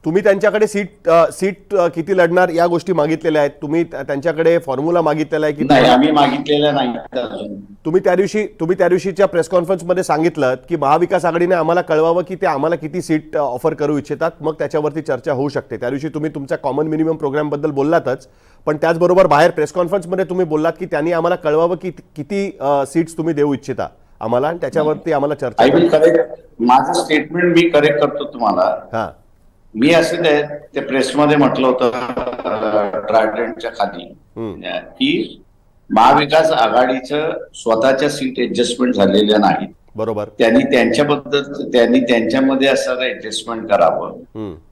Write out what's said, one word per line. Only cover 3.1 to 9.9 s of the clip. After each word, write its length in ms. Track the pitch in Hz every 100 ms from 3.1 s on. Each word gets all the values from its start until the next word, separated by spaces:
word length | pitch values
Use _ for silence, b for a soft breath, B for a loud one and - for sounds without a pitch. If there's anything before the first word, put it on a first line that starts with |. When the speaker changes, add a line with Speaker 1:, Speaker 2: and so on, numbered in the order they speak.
| 160 165 156
Speaker 1:
आहेत, 80 | 143 147
तुम्ही 220 | 151 160
त्या-, 180 | 165 135
त्यांच्याकडे 560 | 139 143 165 156 165 170
फॉर्म्युला 440 | 165 131 156 175
मागितलेला 440 | 165 156 156 156 151
आहे 80 |
की 100 | 143
Speaker 2:
नाही, 220 | 131 139 123
आम्ही 240 | 123 151
मागितलेला 640 | 147 135 135 - 147 147
नाही 160 | 139 127 117 -
अजून. 480 | 131 117 101 104 104
Speaker 1:
तुम्ही 400 | 98 - - 175
त्या 100 | 190
दिवशी, 320 | 180 196 214 214
तुम्ही 320 | - 165 185
त्या 100 | 143
दिवशीच्या 380 | 180 196 165 196
प्रेस 220 | 175 160
कॉन्फरन्समध्ये 540 | 185 170 190 170